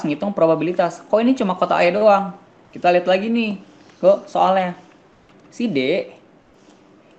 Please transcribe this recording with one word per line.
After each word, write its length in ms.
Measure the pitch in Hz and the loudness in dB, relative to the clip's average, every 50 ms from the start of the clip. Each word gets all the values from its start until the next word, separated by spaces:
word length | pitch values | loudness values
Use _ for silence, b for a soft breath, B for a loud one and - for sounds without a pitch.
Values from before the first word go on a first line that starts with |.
| - | -2
ngitung 320 | 156 147 147 196 208 196 | -6 -4 -4 -6 -6 -2
probabilitas. 640 | - 165 165 160 156 160 170 180 185 180 170 - - | 0 2 2 2 0 0 -4 -2 -2 -2 -4 -4 -8
Kok 180 | - - - 220 233 | -6 -2 -2 0 2
ini 80 | 247 269 | 2 0
cuma 240 | - 208 190 180 | 0 0 -4 -2
kota 240 | - 185 180 165 156 | -2 -2 -2 0 0
E 80 | 175 175 | 0 0
doang? 480 | 180 208 214 214 202 196 196 185 175 - - _ _ _ _ _ | 0 2 4 4 4 4 2 -4 -10 -14 -20 _ _ _ _ _
Kita 220 | - - - 175 175 | -14 -2 0 2 2
lihat 160 | 175 175 180 | 2 2 2
lagi 240 | 185 196 208 226 233 | 0 0 0 -2 -2
nih 240 | 233 226 214 202 185 - - - - - - - - | -2 -2 -4 -6 -10 -12 -20 -20 -20 -20 -20 -12 0
ke 300 | 175 185 196 - - - | 2 2 2 2 -2 -6
soalnya. 480 | - 175 175 185 190 190 185 180 170 - - - - _ _ _ _ _ _ _ _ - _ - | -2 0 2 2 2 0 0 -2 -6 -10 -18 -20 -20 _ _ _ _ _ _ _ _ -20 _ -20
Si 160 | - - 240 | -10 -6 -4
D 480 | 220 160 135 127 135 175 196 - - - - _ _ _ _ _ _ _ _ _ - - _ _ _ _ _ _ _ - | -2 -2 -2 0 0 -2 -2 -4 -8 -14 -20 _ _ _ _ _ _ _ _ _ -20 -20 _ _ _ _ _ _ _ -20